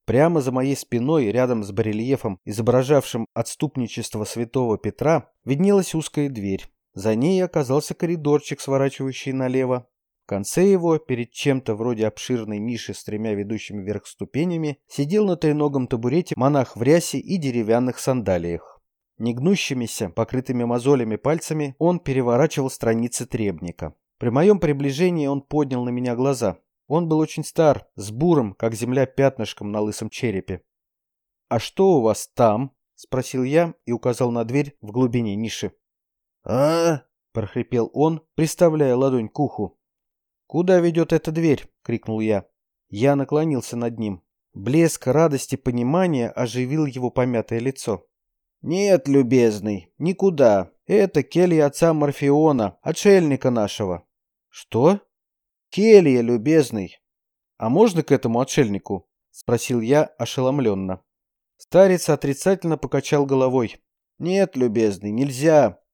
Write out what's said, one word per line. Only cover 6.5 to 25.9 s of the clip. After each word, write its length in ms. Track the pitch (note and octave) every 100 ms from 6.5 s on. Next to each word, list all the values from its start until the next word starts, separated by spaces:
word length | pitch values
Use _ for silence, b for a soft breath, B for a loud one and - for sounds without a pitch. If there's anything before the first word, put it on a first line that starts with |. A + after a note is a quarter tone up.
| F#2+ - _ _
За 220 | - G#2
ней 280 | A2 D3 F#3+
оказался 520 | F3+ E3 B2+ C#3 -
коридорчик, 680 | F3 E3+ F3 D3 D3 - D3
сворачивающий 720 | - C3+ C3+ - C3+ C3 D#3
налево. 560 | C3 B2+ C3 B2+ B2 - _ _ _
В 20 | -
конце 440 | G2+ G2+ - G3
его, 280 | F#3+ E3+ D#3
перед 340 | - A#2+ A#2+
чем-то 420 | - C#3+ C3 B2
вроде 320 | G#2+ A#2 A2+ A2
обширной 520 | - - B2 G#2+ G#2
ниши 360 | A2 A#2 -
с 80 | G2+
тремя 320 | - G#2 A2
ведущими 480 | G2+ G2+ A2 - G#2
вверх 240 | F#2+ G2+ -
ступенями, 720 | - G2 B2+ F3+ E3 D3+ C3+ _
сидел 380 | - C#3+ G#3 G#3
на 100 | F3
треногом 500 | D#3 D3+ D3 C#3 B2
табурете 480 | A#2+ A#2+ D#3+ - D#3
монах 400 | C3 D3 A#2+ -
в 60 |
рясе 360 | B2 E3+ - C3+
и 180 | - F#3+
деревянных 640 | C#3 A#2+ G#2+ A#2 B2+ -
сандалиях. 840 | - B2+ G2+ F2+ E2+ E2+ - - _ _ _ -
Негнущимися, 920 | A2+ A#2+ D#3 G3+ - B2+ A#2 - G2
покрытыми 540 | - A2+ B2+ C3 B2
мозолями 520 | A#2 A#2+ B2+ C#3 A2+ G#2
пальцами, 600 | C3+ E3 - D#3 C#3+ -
он 200 | E3 F3
переворачивал 720 | - C3 A#2+ A#2+ D3+ - C3+
страницы 560 | - A#2 A2+ A#2+ - B2
требника. 680 | A#2+ G#2 E2 F2 - D#2 - _ -
При 120 | B2
моём 300 | B2+ F#3 G3+
приближении 680 | D#3 C#3+ C#3 C3+ F#3 E3+ C#3
он 160 | C#3
поднял 420 | - D3+ C#3 B2+
на 60 | B2